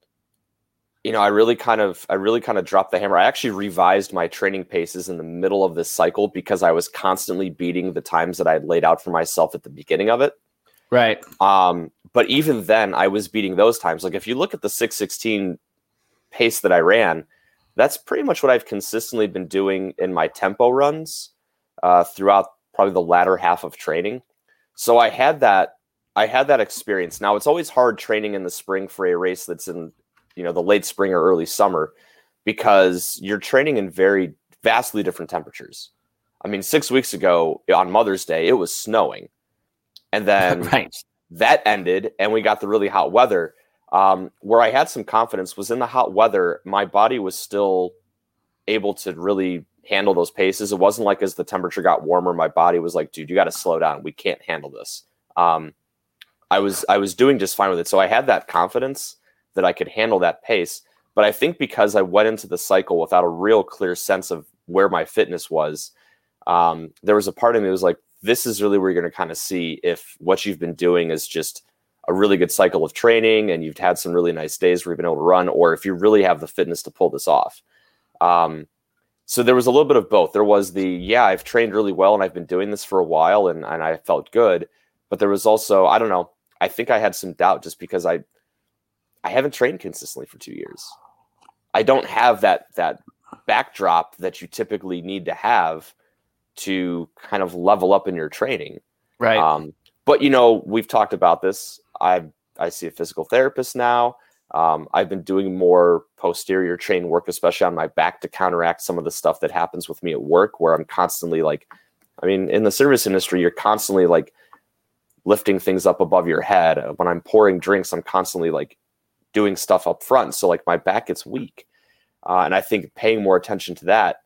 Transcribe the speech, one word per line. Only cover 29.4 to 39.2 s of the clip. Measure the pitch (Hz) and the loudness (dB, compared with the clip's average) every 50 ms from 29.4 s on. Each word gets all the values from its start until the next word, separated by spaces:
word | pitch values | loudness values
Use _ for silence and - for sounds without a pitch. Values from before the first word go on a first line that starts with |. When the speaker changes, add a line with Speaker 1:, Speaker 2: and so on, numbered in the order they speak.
| - | -10
Speaker 1:
that's | - 87 82 - | -12 -12 -12 -10
in, | 92 85 87 82 80 _ _ _ _ _ _ _ _ - | -12 -12 -12 -12 -14 _ _ _ _ _ _ _ _ -14
you | 90 87 | -10 -8
know, | 87 85 | -6 -4
the | 90 85 | -2 2
late | 95 104 101 92 | 2 2 2 2
spring | - - - 98 95 92 | -2 -4 -2 -2 0 2
or | 87 80 | 2 4
early | 90 92 82 82 | 4 2 2 0
summer | - - - 104 98 90 80 78 - _ _ _ _ _ _ _ _ _ _ - | -4 0 2 2 2 2 0 -4 -6 _ _ _ _ _ _ _ _ _ _ -6
because | 107 107 - - 110 101 98 95 92 90 90 - - - - | -6 -4 0 2 4 6 6 6 4 2 -2 -6 -8 -10 -10
you're | - 98 104 101 | -8 -6 -6 -6
training | - - - 131 143 156 139 | -4 0 0 2 2 2 -2
in | 110 98 92 | -4 -4 -4
very | 80 92 95 98 101 98 92 82 73 _ _ _ _ _ - | 0 2 2 4 4 2 0 -2 -8 _ _ _ _ _ 0
vastly | 113 110 117 - - - 107 98 | 0 0 0 0 -2 -4 -4 -4
different | 92 87 - 85 - | -4 -6 -8 -10 -8
temperatures. | 90 82 78 - - - 62 - - - - - _ _ _ _ _ _ _ _ _ _ - | -8 -10 -10 -10 -18 -20 -20 -20 -20 -20 -20 -20 _ _ _ _ _ _ _ _ _ _ -10
I | |
mean, | - 104 98 | -8 -8 -8
six | 92 - - 151 - - | -6 0 0 0 0 2
weeks | 123 131 123 - - | 0 0 0 0 -6
ago | 87 92 92 87 85 82 80 - - - - 92 | 0 2 2 4 4 2 0 -2 -4 0 0 2
on | 82 92 90 | 2 2 2
Mother's | 92 110 117 104 95 92 - | 2 2 2 2 -2 -4 -4
Day, | - 80 80 82 | -4 -4 -2 0
it | 85 127 | 2 0
was | 113 85 82 - | 0 0 -4 -8
snowing. | - - 110 107 113 90 65 50 50 | -10 -6 -2 0 0 0 0 -2 -10